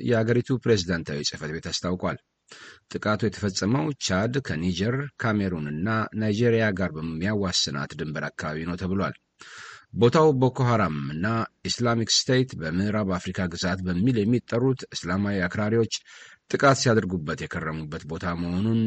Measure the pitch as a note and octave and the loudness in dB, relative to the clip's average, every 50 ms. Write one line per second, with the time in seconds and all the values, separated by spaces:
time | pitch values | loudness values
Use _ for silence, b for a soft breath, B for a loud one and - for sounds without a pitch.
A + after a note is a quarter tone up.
0 | - A#2+ A#2 A2 A2 A2+ A#2+ B2 - - C3+ A#2 - B2+ A2+ G2 E2+ E2+ F2+ E2 | 0 0 2 2 2 2 2 2 2 0 -2 -2 2 2 2 2 2 0 -2 -2
1 | D2+ D#2 D2 C#2+ D2 - - - D#2+ D2+ D#2 E2 - F2 D#2 - - F2+ F#2 F2+ | -2 -4 -6 -4 -4 -6 -6 -8 -8 -8 -8 -8 -8 -6 -6 -4 -2 -2 -2 -2
2 | - F2 - - _ _ _ _ _ - B B B B B B B - - G2 | -2 -4 -4 -4 _ _ _ _ _ -20 B B B B B B B -10 -8 -4
3 | - G#2+ G#2+ G#2 A#2 G#2 - - G#2 G2+ F#2+ - F#2 G2+ A#2+ C#3+ D#3 D#3 C#3 - | -2 0 0 2 0 0 -2 0 -4 -2 -2 0 0 2 2 2 0 -2 -4 -4
4 | - - F#2+ F#2 G#2+ A#2+ B2+ C#3 C3+ - E2 D#2 E2+ F#2 F2 E2 G2 A#2 B2+ C3+ | -2 0 0 2 2 0 0 -2 -4 -2 -4 -2 0 0 0 0 0 0 0 -2
5 | D3 C#3+ - - - A2+ G#2+ G#2 G2 F#2+ F2 D#2+ D2+ D2 D2+ D#2 F2+ A2 A2+ A2 | -4 -8 -8 -4 -2 0 2 2 0 0 -2 -4 -4 -4 -4 -4 -2 0 0 0
6 | G#2+ - - G#2+ A2 A2 G#2 G#2+ A#2+ A#2+ A2+ A2+ A2+ G#2+ G2 F2+ F#2+ E2+ D2+ D#2 | -2 -2 -4 -2 0 0 2 2 4 4 4 4 4 2 2 0 -2 -2 -2 -4
7 | D#2+ E2 D#2+ D#2+ F2+ G2+ A2 G2+ G2 F#2 F2 - - - C#2 C#2 C#2 - - D2+ | -6 -6 -4 -2 -2 -2 0 0 0 0 0 0 -2 -2 -2 -4 -6 -6 -6 -8
8 | D#2+ D#2 D2 D2+ C#2+ C#2+ - - - D#2 D2+ D#2 D#2+ F2 F2 F2+ F#2+ F2+ F#2+ G2+ | -8 -6 -6 -6 -6 -8 -8 -6 -6 -6 -4 -4 -4 -4 -4 -4 -2 -2 0 0
9 | F2+ C#2+ - - _ _ _ - B B B B B B B B B B - - | -2 -2 -4 -8 _ _ _ -20 B B B B B B B B B B 0 4
10 | A#2 B2 B2+ E3 D#3 D#3 C#3+ C3 C3 B2+ B2 - C3 A#2+ A#2+ G#2+ G2 E2 D#2 D2 | 6 6 8 8 6 6 6 6 4 2 2 4 2 4 4 4 4 2 0 -2
11 | C#2 C#2 D2 D#2+ F2+ A2 A2+ A2+ G#2+ - _ _ - F2+ - - A#2+ A#2+ A#2 A#2 | -4 -4 -4 -2 -2 0 0 0 -2 -4 _ _ -6 -6 -4 0 0 0 2 2
12 | A2 - - - - - B2+ B2+ C3 C3 - E2 D#2+ D#2+ D#2+ F2+ G2+ G#2+ F#2+ - | 0 0 0 0 2 2 2 2 2 0 -2 -6 -6 -2 0 0 0 0 0 0
13 | G#2+ F#2+ F2+ F2 - F#2 F2+ - F#2+ F2 F2 F2 - F2+ F#2 F#2+ F#2 F2+ F2 F2 | 0 0 -2 -2 -4 -6 -4 -2 -2 -4 -2 -2 -2 -2 -2 -2 -2 -2 0 2
14 | G#2 C3 B2+ A2+ G2+ G#2+ B2 A#2 - - A2+ A#2 B2+ C3+ C3 - - - - - | 2 2 2 2 2 2 2 2 0 0 -2 0 2 2 0 0 -4 -10 -12 -8
15 | - E2+ F2+ G2 G2+ G2+ G2+ G2 F2 F2 - - G#2 G#2 A2+ A#2 A2+ A2 - - | -4 -2 -2 0 0 0 0 0 -2 -2 -2 -2 0 2 2 2 2 2 -2 -8
16 | B B B B B B B B B - - - - C#3 C3+ - - C3 A2 A2 | B B B B B B B B B -6 -2 4 6 6 6 6 4 4 4 4
17 | G2 F#2 F#2+ F2 D2+ D2+ D#2+ - E2+ D2+ - F2+ D#2+ D#2 D#2+ D#2+ D#2 D2+ D#2+ E2+ | 2 2 -2 -4 -4 -4 -6 -6 -6 -8 -6 -6 -6 -6 -6 -6 -8 -8 -8 -10
18 | - D2 D#2+ E2+ F#2+ F2+ F2 E2+ F2 F2 F2 F#2 G#2 A2+ A2+ A2+ A2+ | -10 -8 -8 -6 -4 -4 -4 -2 -2 -2 -2 0 0 2 2 2 2